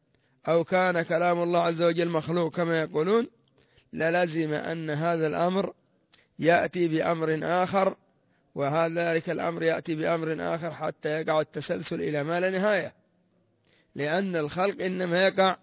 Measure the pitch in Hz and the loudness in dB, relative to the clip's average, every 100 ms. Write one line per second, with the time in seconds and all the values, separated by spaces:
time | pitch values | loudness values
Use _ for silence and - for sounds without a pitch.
0 | _ _ _ _ - 170 160 185 185 175 | _ _ _ _ 0 0 2 2 2 0
1 | 165 165 175 170 175 175 170 165 170 165 | 0 2 2 2 2 2 2 2 2 2
2 | 170 165 151 170 160 175 165 165 156 151 | 0 0 0 0 0 0 0 0 0 0
3 | 170 226 254 _ _ _ _ _ _ 156 | 2 2 0 _ _ _ _ _ _ -2
4 | 160 175 180 156 156 151 - 165 156 147 | 0 2 2 0 -2 -2 -4 -6 -4 -2
5 | 165 170 156 160 175 185 185 - _ _ | 0 0 0 0 0 0 -2 -8 _ _
6 | _ - _ - 147 175 - 180 170 160 | _ -20 _ 0 4 4 2 0 0 2
7 | - 170 156 156 156 175 180 196 190 - | 0 0 0 -2 0 0 0 2 0 -2
8 | _ _ _ _ _ - 139 156 165 165 | _ _ _ _ _ -4 0 0 0 0
9 | 170 165 175 165 170 170 165 160 - 156 | 0 0 -2 -4 -4 0 0 0 -4 -2
10 | 165 170 160 156 170 165 165 135 156 - | 0 0 -2 -4 -4 -4 -6 -6 -6 -4
11 | 156 156 160 156 151 151 - 180 165 170 | -4 -4 0 0 0 -6 -6 -6 -4 -4
12 | 170 147 147 175 185 185 208 196 147 _ | -2 -2 -2 0 0 0 0 0 -2 _
13 | _ _ _ _ _ _ _ _ _ - | _ _ _ _ _ _ _ _ _ -6
14 | 147 175 196 170 147 165 196 - 185 185 | -2 0 0 -2 -2 -2 -2 -2 -4 -2
15 | 180 170 190 190 190 180 | 0 2 2 4 2 0